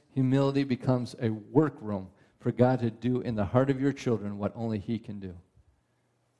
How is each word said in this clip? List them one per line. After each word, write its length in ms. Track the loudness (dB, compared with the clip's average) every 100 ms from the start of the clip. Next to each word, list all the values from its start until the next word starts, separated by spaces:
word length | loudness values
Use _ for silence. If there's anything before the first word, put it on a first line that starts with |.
| _
humility 520 | 0 2 4 4 2
becomes 520 | 0 0 2 0 0 -4
a 120 | -2
workroom 800 | -2 0 2 2 -2 -6 -6 -6 -16 _ _
for 140 | -4
God 280 | 4 4 4
to 100 | 0
do 320 | -2 -2 -2
in 140 | -2 -4
the 100 | 0
heart 240 | 2 2
of 100 | 2
your 120 | 0
children 420 | -2 -2 -2 -4 -6
what 160 | -6
only 240 | -4 -4 -4
He 200 | -4 -6
can 200 | -6 -12
do. 160 | -12 -14 -20 _ _ _ _ _ _ _ _